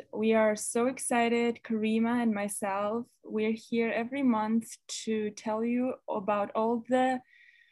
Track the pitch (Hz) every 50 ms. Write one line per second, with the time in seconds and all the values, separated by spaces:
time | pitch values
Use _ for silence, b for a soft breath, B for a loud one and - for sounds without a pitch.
0 | - - - 214 220 220 220 220 220 214 214 214 - - - 233 240 262 262 -
1 | - - 254 240 233 233 233 233 233 240 233 - - - 226 214 214 220 220 226
2 | 226 233 240 247 240 226 208 202 202 208 - - 214 196 190 196 208 208 220 240
3 | 247 - _ _ - - 208 214 214 226 220 226 - - 233 233 226 226 - 226
4 | 233 240 262 285 277 254 220 214 214 214 226 226 226 - - - _ - - -
5 | - 220 220 220 214 208 202 - - 220 214 220 233 240 240 247 254 262 - -
6 | _ - - 214 190 214 208 208 202 - - 226 220 226 240 233 233 - 254 254
7 | 254 262 262 254 b b b b b b b b b b